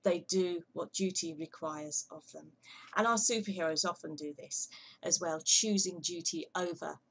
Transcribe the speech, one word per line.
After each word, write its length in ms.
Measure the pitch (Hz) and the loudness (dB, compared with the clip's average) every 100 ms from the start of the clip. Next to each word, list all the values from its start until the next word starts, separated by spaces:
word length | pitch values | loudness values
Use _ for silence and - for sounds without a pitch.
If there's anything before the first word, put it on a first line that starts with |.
they 160 | 196 175 - | 2 0 2
do 340 | 190 180 175 - | 2 2 0 -6
what 200 | 160 - | -8 -6
duty 420 | - 190 180 165 156 | -2 0 0 -4 -6
requires 720 | 160 - 160 151 151 147 - | -10 -8 -8 -6 -4 -6 -6
of 180 | 160 - | -14 -16
them. 220 | 160 156 _ - - - - | -18 -18 _ -20 -20 -6 2
And 120 | 226 | 4
our 80 | 233 | 6
superheroes 680 | - 233 202 190 165 160 | 4 4 0 0 0 2
often 300 | 175 180 156 | 0 -2 -8
do 180 | 151 151 147 | -8 -8 -10
this 300 | - - - - - - | -8 -6 -6 -10 -20 -8
as 180 | - 165 | 0 0
well, 200 | 170 156 | 2 -2
choosing 540 | - - 220 202 185 175 | 6 6 6 2 2 -2
duty 480 | 151 175 165 165 - | -4 -4 -4 -4 -4
over 460 | - 180 170 160 151 _ | -2 -2 -2 -6 -8 _